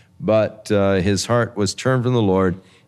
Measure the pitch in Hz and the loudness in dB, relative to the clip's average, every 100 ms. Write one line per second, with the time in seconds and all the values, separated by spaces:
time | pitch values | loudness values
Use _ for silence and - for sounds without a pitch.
0 | _ - 90 107 107 - - 104 98 98 | _ -8 0 2 0 -4 -4 0 2 2
1 | 90 98 - 120 92 - 98 - 131 131 | 0 -2 0 -2 -2 -2 -4 -2 -2 0
2 | 120 123 104 95 95 90 - _ | 0 0 2 2 0 -2 -10 _